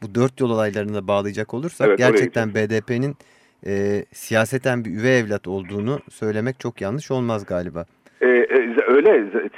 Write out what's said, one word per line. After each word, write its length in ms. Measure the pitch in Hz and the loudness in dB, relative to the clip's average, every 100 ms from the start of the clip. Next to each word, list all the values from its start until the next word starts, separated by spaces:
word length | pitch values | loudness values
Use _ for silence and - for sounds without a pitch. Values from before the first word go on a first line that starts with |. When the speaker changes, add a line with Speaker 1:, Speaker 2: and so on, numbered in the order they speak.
Speaker 1:
bu 120 | 110 | -4
dört 260 | 110 131 131 | 0 0 0
yol 100 | 123 | 0
olaylarına 580 | 110 107 104 104 104 95 | 2 0 -2 -4 -4 0
bağlayacak 460 | 101 101 101 107 | 0 0 -6 -6
olursak 340 | 117 170 - 107 | -8 -8 0 2
Speaker 2:
Evet, 120 | 101 | 4
oraya 100 | 127 | 4
Speaker 1:
gerçekten 380 | 110 - 120 110 | 4 2 0 -2
Speaker 2:
gideceğim. 220 | 110 104 | 0 0
Speaker 1:
B 40 | |
D 60 | 110 | 0
P'nin, 360 | - 120 139 139 _ _ _ _ - | -2 -2 -4 -6 _ _ _ _ -4
e, 380 | 98 101 101 - | -2 0 -2 -4
siyaseten 720 | - - 110 113 131 131 123 | -14 -2 0 2 0 -2 -2
bir 60 | 110 104 | -4 -2
üvey 200 | 123 127 | 2 2
evlat 280 | 107 101 87 | 2 -4 -4
olduğunu 500 | 98 87 101 110 143 - | -8 -6 -6 -4 -6 -10
söylemek 500 | - 110 107 120 127 | -6 -4 -2 -4 -4
çok 200 | 131 - | -8 -6
yanlış 300 | 98 143 - | -6 -6 -4
olmaz 360 | 131 120 107 98 | -2 -2 -4 -4
galiba. 380 | 90 90 85 85 _ _ - | -6 -6 -8 -12 _ _ -2
Speaker 2:
Ee, 80 | 123 | 2
e, 280 | 123 - 127 | 4 4 2
z-, 380 | 120 113 107 | 2 0 4
öyle. 160 | 139 196 | 6 6
Z-, 400 | 156 101 107 - | 4 2 -4 -6